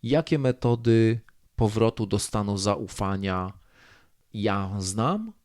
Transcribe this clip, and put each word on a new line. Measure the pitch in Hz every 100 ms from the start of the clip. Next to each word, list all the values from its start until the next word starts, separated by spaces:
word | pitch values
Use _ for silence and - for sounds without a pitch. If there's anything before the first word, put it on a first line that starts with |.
jakie | 117 143 165 156
metody | 131 123 120 120 117 113 113 113 - _ _ -
powrotu | 113 107 113 - 107
do | 104
stanu | - 107 101 101
zaufania | 98 101 98 - 98 98 98 92 92 98 _ _ - - _ _ _
ja | 110 104 101 95 101
znam | 95 101 120 202 220 -